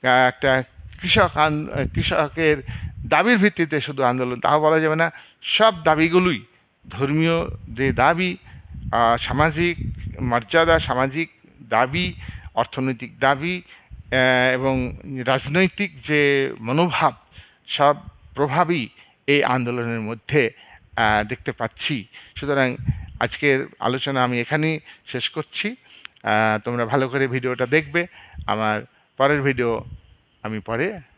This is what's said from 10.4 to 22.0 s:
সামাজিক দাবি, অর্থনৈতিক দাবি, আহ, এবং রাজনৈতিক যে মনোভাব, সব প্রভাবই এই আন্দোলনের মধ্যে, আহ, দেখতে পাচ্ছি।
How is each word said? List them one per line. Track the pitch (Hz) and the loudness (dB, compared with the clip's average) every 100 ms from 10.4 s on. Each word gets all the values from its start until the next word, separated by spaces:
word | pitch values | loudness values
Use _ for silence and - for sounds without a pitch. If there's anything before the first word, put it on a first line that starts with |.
| 117 165 165 165 | 0 2 4 2
সামাজিক | - 127 135 143 160 _ - _ 120 | 2 0 0 -2 -8 _ -20 _ -2
দাবি, | 113 131 156 180 175 - - - | 0 2 0 -4 -6 -14 -14 -8
অর্থনৈতিক | - 120 - 131 120 120 - | -4 -4 -2 -4 -4 -10 0
দাবি, | 135 139 165 180 - - _ | 2 2 -2 -6 -10 -20 _
আহ, | - - 131 131 127 127 | -20 -2 2 4 4 2
এবং | 127 135 131 127 - - 135 127 | 2 0 0 -4 -8 -12 -6 0
রাজনৈতিক | 135 135 160 185 - 202 143 | 0 0 0 0 0 -8 -8
যে | 123 151 143 139 135 - | -2 2 2 2 -2 -6
মনোভাব, | 117 143 175 - 156 - _ - - _ _ | -4 0 0 2 0 -2 _ -20 -20 _ _
সব | - 143 143 - - - - | 2 2 2 -6 -20 -16 -4
প্রভাবই | 143 139 165 170 110 _ - _ - | -2 0 0 0 -4 _ -20 _ 0
এই | 143 | 2
আন্দোলনের | - 127 120 123 117 117 | 2 0 -2 -4 -4 -4
মধ্যে, | 107 113 - 147 117 - - - _ - | -6 -10 0 2 2 -2 -20 -20 _ 0
আহ, | 110 107 104 | 2 2 0
দেখতে | 123 - | -6 -8
পাচ্ছি। | 117 113 - - 139 | -6 -8 -6 -6 -6